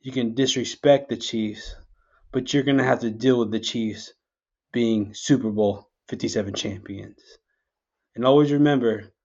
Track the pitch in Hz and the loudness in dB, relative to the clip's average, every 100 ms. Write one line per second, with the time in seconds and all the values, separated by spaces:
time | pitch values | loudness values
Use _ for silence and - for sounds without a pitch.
0 | 135 131 117 117 131 135 117 - 143 139 | -8 -4 -4 0 0 0 -4 -2 4 4
1 | 139 117 - 113 107 107 - - - _ | 2 -8 -6 -4 -4 -6 -14 -16 -20 _
2 | _ _ _ 135 127 143 135 139 127 123 | _ _ _ -6 0 0 2 2 2 0
3 | 117 110 127 127 110 110 110 123 110 123 | -2 0 2 2 2 -2 -4 -4 -4 -6
4 | - _ _ _ _ _ _ 120 117 110 | -14 _ _ _ _ _ _ -2 0 0
5 | 101 - - 135 110 104 104 101 _ _ | -2 -8 0 0 2 0 0 0 _ _
6 | _ 120 110 107 104 98 - 98 101 101 | _ -6 -4 -4 -6 -6 -8 -10 -12 -14
7 | 104 _ _ - _ _ _ _ _ _ | -14 _ _ -20 _ _ _ _ _ _
8 | _ - 127 143 147 143 147 139 117 101 | _ -2 4 6 6 4 4 4 2 -2
9 | - _ | -8 _